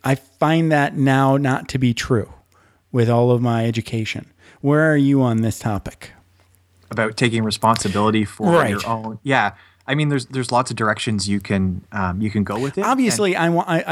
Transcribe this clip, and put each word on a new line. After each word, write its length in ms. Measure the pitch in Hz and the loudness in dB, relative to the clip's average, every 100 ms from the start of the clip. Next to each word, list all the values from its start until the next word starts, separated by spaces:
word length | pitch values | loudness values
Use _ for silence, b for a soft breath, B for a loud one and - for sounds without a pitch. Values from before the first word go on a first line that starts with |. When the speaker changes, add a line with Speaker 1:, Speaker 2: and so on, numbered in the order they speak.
Speaker 1:
I 120 | 131 135 | -4 -4
find 560 | _ - 151 160 165 | _ -2 0 2 2
that 260 | 147 143 - | 2 0 0
now 400 | 135 135 135 139 | 2 4 4 2
not 320 | 135 131 - | 2 -2 -4
to 80 | 131 | 0
be 160 | 127 | 0
true 400 | 117 - 120 - - _ b b b b | 0 0 -2 -2 -12 _ b b b b
with 180 | 127 117 | 0 2
all 220 | 117 123 | 4 4
of 100 | 123 | 2
my 240 | 120 117 117 | 2 0 0
education. 600 | 117 - 113 110 - - _ b b | -2 -4 -6 -6 -8 -12 _ b b
Where 300 | 139 151 160 | 0 2 4
are 60 | 147 | 4
you 240 | 139 139 | 4 4
on 200 | 127 110 | 2 2
this 180 | 113 - | 0 -2
topic? 520 | 117 101 - - - - _ _ _ _ _ _ - | -4 -4 -8 -14 -20 -20 _ _ _ _ _ _ -12
Speaker 2:
About 240 | 110 110 107 | -4 -4 0
taking 260 | 120 113 | 0 0
responsibility 840 | 110 101 110 113 101 98 107 110 104 | -2 0 2 2 0 0 2 0 -2
for 260 | - 170 | -2 2
Speaker 1:
Right. 200 | 170 123 | 2 2
Speaker 2:
your 140 | 101 113 | -2 -4
own. 320 | 113 110 107 | -6 -8 -8
Yeah. 280 | 139 131 104 b b b - | -2 0 0 b b b -6
I 60 | 143 | -2
mean, 140 | 147 | 0
there's, 160 | 143 127 | -2 -4
there's 240 | 131 120 | -6 0
lots 200 | 120 127 | 0 0
of 60 | 117 | -2
directions 520 | 110 107 - 107 95 | -2 0 -2 -4 -2
you 100 | 101 | -4
can, 440 | - 98 95 90 - | -2 -2 -2 -4 -8
um, 280 | 101 92 90 | -6 -4 -2
you 120 | 107 | -4
can 120 | 107 | -2
go 140 | 98 104 | -4 -4
with 200 | 139 190 | -4 -2
it. 40 | |
And 80 | 208 | -2
Speaker 1:
Obviously, 460 | 262 240 220 202 180 | 2 0 2 0 0
I 140 | 165 | 0
wa-, 140 | 170 185 | 0 0
I, 160 | 165 180 | -2 0